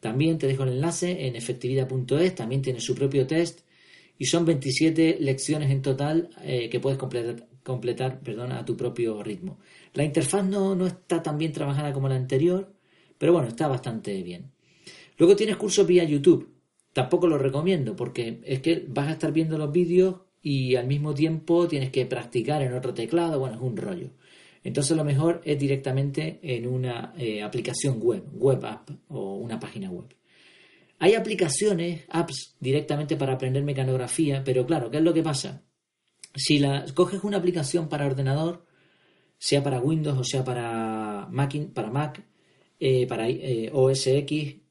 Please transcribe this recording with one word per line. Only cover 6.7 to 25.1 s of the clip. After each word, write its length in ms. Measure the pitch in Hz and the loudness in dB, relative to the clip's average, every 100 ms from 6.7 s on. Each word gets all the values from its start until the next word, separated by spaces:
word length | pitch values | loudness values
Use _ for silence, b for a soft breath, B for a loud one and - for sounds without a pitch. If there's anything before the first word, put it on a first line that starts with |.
| 123 | -2
puedes 180 | 139 135 | -2 -2
completar, 500 | 120 120 117 120 - - | -4 -4 -4 -8 -12 -20
completar, 560 | - 123 117 120 131 127 | -8 -4 -4 -2 -4 -4
perdón, 320 | - 107 123 | -10 -8 -8
a 140 | 123 117 | -8 -6
tu 100 | 113 | -4
propio 460 | 120 120 117 104 | -4 -2 -2 -2
ritmo. 380 | 104 98 92 - B B B | -8 -8 -10 -14 B B B
La 100 | - | -2
interfaz 400 | 147 143 135 196 | 0 2 0 0
no, 300 | 190 202 190 | 0 0 0
no 140 | 190 185 | 2 0
está 340 | 180 _ 165 | -2 _ -2
tan 160 | 160 147 | -2 -2
bien 140 | 160 | -2
trabajada 420 | 151 143 139 147 | -2 -2 0 -2
como 160 | 135 135 | -2 0
la 60 | 131 | 0
anterior, 580 | 127 135 170 185 190 _ b b b _ | 0 2 4 2 -2 _ b b b _
pero 140 | 160 | 4
bueno, 140 | 175 123 | 4 2
está 200 | - 156 | -2 -2
bastante 560 | 127 127 113 104 98 | -2 -4 -8 -6 -6
bien. 280 | 90 87 - _ B B B B B B | -6 -10 -14 _ B B B B B B
Luego 160 | 175 196 | 6 6
tienes 220 | 220 196 | 4 0
cursos 280 | 202 190 180 | 0 2 6
vía 180 | 180 | 6
YouTube. 460 | 165 147 139 160 - _ _ _ _ | 4 4 6 6 2 _ _ _ _
Tampoco 340 | - 127 175 170 | -4 0 2 4
lo 100 | 151 | 2
recomiendo 580 | 135 139 165 180 120 98 | 0 0 0 0 0 -4
porque 460 | 123 - 113 113 | -6 -4 -6 -8
es 180 | - 131 | -6 -2
que 240 | 165 165 - | 0 0 -2
vas 200 | 135 143 | -4 -2
a 60 | |
estar 180 | 156 160 | -2 0
viendo 260 | 151 160 156 | 0 0 0
los 140 | 147 | 0
vídeos 500 | 160 175 180 185 180 _ _ | 2 4 4 4 0 _ _
y 340 | 147 139 127 127 | -4 -2 2 0
al 120 | 123 | 2
mismo 260 | 143 151 | 0 0
tiempo 540 | 143 160 165 - 170 170 | 2 2 0 2 2 4
tienes 240 | 147 131 | 0 -2
que 140 | 135 127 | -2 -2
practicar 560 | 123 117 123 117 151 | -4 -4 -4 0 0
en 120 | 135 | 0
otro 200 | 123 - | -2 -6
teclado, 460 | - 220 170 170 151 | -6 -2 0 0 0
bueno, 160 | 131 113 | -4 -4
es 60 | |
un 160 | 127 107 | -6 -4
rollo. 320 | - 180 - _ b b b b | -6 -8 -10 _ b b b b
Entonces 320 | - - 143 160 | -4 -2 0 0
lo 80 | |
mejor 380 | 147 | 2